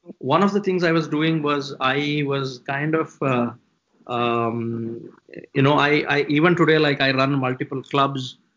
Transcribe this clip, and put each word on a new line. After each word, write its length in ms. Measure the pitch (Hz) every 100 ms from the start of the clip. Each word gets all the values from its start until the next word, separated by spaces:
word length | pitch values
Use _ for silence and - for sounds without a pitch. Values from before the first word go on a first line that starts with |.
| 175 -
one 260 | 131 156
of 100 | 196
the 80 | 202
things 220 | 202 185
I 80 | 170
was 160 | 165 151
doing 340 | 147 160 160
was 340 | 147 143 139 135
I 440 | 131 135 147 147 139
was 340 | 139 131 123
kind 360 | - 139 151 160
of, 260 | 156 -
uh, 300 | 139 127 120 117 _ _ _ _ -
um, 1040 | 120 120 117 117 117 117 117 113 117 - - _ - -
you 80 | 143
know, 120 | 135
I, 300 | 147 143 147 -
I, 180 | 143 143
even 280 | 147 170 175
today, 220 | 156 156
like, 240 | 147 143
I 100 | 135
run 220 | 131 135 139
multiple 420 | 127 127 127 135
clubs. 540 | 123 139 139 139 131 - _